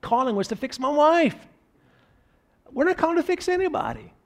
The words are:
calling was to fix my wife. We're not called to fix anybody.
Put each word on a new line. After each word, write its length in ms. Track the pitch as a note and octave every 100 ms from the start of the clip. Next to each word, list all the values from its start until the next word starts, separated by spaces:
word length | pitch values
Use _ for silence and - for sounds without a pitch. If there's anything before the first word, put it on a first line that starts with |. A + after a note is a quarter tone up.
calling 340 | - A#3 C4
was 140 | G3+ F#3+
to 80 | A3
fix 240 | C4 -
my 80 | C4
wife. 480 | D4 D4+ E4+ C#4 - - _ _ _ _ _ _ _ _ _ _ _ -
We're 120 | C4+
not 140 | E4+ F4+
called 180 | E4 E4+
to 80 |
fix 240 | E4+ F4+ -
anybody. 640 | F4+ F#4+ D4 - A#2 - _